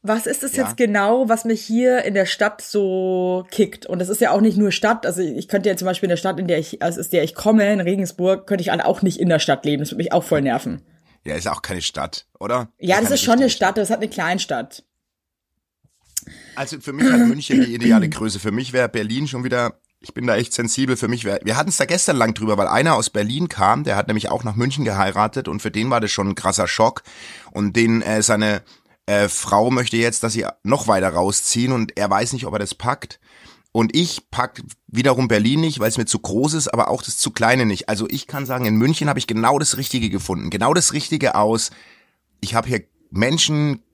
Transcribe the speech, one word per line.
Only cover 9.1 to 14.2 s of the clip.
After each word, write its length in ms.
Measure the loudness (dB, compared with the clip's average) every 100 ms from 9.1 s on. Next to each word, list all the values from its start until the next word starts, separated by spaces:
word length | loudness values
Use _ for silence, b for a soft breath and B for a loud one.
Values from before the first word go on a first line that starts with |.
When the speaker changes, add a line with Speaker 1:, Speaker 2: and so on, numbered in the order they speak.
| 2
Speaker 1:
in 80 | 2
der 100 | 2
Stadt 260 | 2 0 0
leben. 140 | -2
Das 80 | -2
würde 80 | -4
mich 100 | 0
auch 100 | -2
voll 160 | 0 0
nerven. 400 | 2 -2 -4 -10 b b b b -8
Speaker 2:
Ja, 80 |
ist 120 | -6 -4
auch 120 | -6
keine 220 | -6 -6
Stadt, 420 | -6 -6 -8 -10 _ _
oder? 320 | -4 -4 -4 _
Speaker 1:
Ja, 160 | 0 2
Speaker 2:
Ist 60 |
Speaker 1:
das 20 | 2
Speaker 2:
keine 60 | 0
Speaker 1:
ist 40 |
schon 80 | 4
eine 100 | 4
Speaker 2:
richtige 120 | 4 2
Speaker 1:
Stadt, 180 | 0 0
das 140 | -2
hat 80 | -2
eine 100 | -4
Kleinstadt. 760 | -4